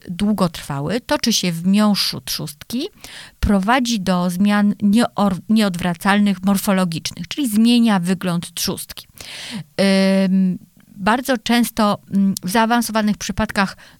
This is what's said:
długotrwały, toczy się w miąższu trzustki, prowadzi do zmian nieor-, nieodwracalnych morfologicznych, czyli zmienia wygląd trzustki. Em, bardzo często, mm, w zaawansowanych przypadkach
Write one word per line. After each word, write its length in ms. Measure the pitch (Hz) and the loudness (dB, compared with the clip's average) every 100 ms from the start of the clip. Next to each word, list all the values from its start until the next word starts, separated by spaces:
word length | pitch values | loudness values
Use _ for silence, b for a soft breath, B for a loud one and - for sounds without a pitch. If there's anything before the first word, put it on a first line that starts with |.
| - | -12
długotrwały, 920 | 175 202 202 180 - - 139 147 220 | -4 0 0 0 -2 -8 -6 -4 -4
toczy 320 | - 294 - | -2 -2 0
się 180 | 214 180 | -2 -2
w 160 | 165 180 | -2 2
miąższu 540 | 196 214 196 - 170 | 4 4 2 -2 -6
trzustki, 680 | - - 151 - - 233 349 - B B B B | -8 -8 -8 -12 -10 -8 -8 -10 B B B B
prowadzi 600 | - 202 190 254 240 233 | 2 2 2 2 2 -2
do 300 | 185 180 180 | 0 0 0
zmian 440 | 175 202 208 208 196 | 0 2 4 2 2
nieor-, 560 | 208 208 240 - 202 180 - | 2 2 2 0 0 0 0
nieodwracalnych 920 | 220 208 175 180 170 202 202 208 185 | 2 2 0 -4 -2 0 2 2 0
morfologicznych, 840 | 185 196 - 190 185 160 - - 170 | 0 0 2 0 0 -2 -8 -10 -10
czyli 220 | - 269 | -4 -2
zmienia 500 | 208 226 240 233 196 | 2 4 4 4 2
wygląd 540 | 175 185 185 170 170 | 0 -2 -2 -4 -4
trzustki. 540 | - - 175 - - - - B B B 233 B - | -6 -6 -6 -10 -16 -20 -20 B B B -12 B 0
Em, 800 | 196 190 190 190 196 190 190 180 - _ _ - | 2 4 2 2 2 2 2 -2 -8 _ _ -6
bardzo 420 | 190 247 262 247 | -2 0 0 -2
często, 600 | - 240 226 - 208 202 - | 2 2 2 0 0 0 -2
mm, 220 | 202 196 - | 0 0 0
w 60 | 180 | -2
zaawansowanych 680 | 190 220 240 233 220 214 202 | 0 2 0 0 0 0 -2
przypadkach 600 | - 196 214 - 190 - B B | -4 -4 -4 -2 -2 -4 B B